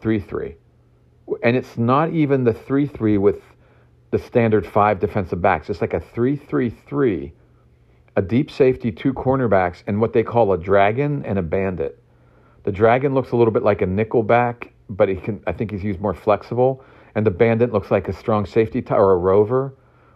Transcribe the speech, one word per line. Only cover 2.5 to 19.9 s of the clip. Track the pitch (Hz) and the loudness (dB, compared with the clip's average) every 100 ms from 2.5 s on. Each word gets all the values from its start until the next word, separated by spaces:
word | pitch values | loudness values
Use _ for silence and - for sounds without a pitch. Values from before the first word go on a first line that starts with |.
three | - - 139 143 | -2 -2 -2 -2
three | - 110 104 | -2 0 2
with | 101 - - _ _ _ _ _ _ | 2 0 -6 _ _ _ _ _ _
the | - | -6
standard | - 123 117 107 87 | -2 0 2 2 0
five | 107 104 95 | 0 2 2
defensive | 104 110 90 92 | -2 -4 -6 -2
backs. | 98 82 - | 0 0 -4
It's | 101 | -6
like | 117 | -4
a | 87 | -6
three | - - 123 147 | -6 -4 -2 -2
three | - 147 120 | -4 -4 -4
three, | - - 143 131 85 71 - _ _ _ _ _ _ _ - | -6 -8 -2 0 -2 -6 -16 _ _ _ _ _ _ _ -4
a | |
deep | 90 117 151 | 0 0 0
safety, | - 131 127 117 | 2 2 2 -4
two | - 139 | -4 -4
cornerbacks, | 131 127 135 120 98 90 - - | -2 -2 0 2 2 0 -4 -6
and | 101 | -2
what | 113 | 0
they | 117 | 0
call | 110 120 104 | 0 2 2
a | 90 | 0
dragon | 90 98 101 120 147 143 | 2 2 2 0 -2 -4
and | 135 98 | -4 -4
a | |
bandit. | 80 98 95 87 71 - _ _ _ _ _ _ | -2 -4 -4 -4 -6 -10 _ _ _ _ _ _
The | - | -6
dragon | 92 113 127 139 | 2 4 4 2
looks | 135 127 | -2 0
a | 120 | 2
little | 113 | 2
bit | 117 | 2
like | 104 104 | 2 0
a | 92 | 0
nickel | 98 110 123 | -2 0 0
back, | 107 117 120 120 - _ - | 2 2 0 -4 -14 _ -8
but | 95 101 | 0 0
he | 92 | 0
can, | - 98 - | -6 -8 -6
I | |
think | 85 104 | -6 -6
he's | 101 | -6
used | 104 87 | -6 -4
more | 101 | -4
flexible. | 85 - 202 - 120 127 131 - - - | -2 0 -2 -2 0 0 -2 -10 -20 -10
And | 110 | -4
the | 107 | -2
bandit | 87 117 113 120 | 2 2 2 0
looks | 107 - | 0 0
like | 104 95 | -2 -2
a | |
strong | 95 - 104 | -6 -2 -2
safety | 98 120 107 127 | 0 0 0 -2
t-, | - | -2
or | 113 98 | 2 4
a | 90 | 4
rover, | 92 98 107 127 135 - _ | 2 2 2 0 -4 -10 _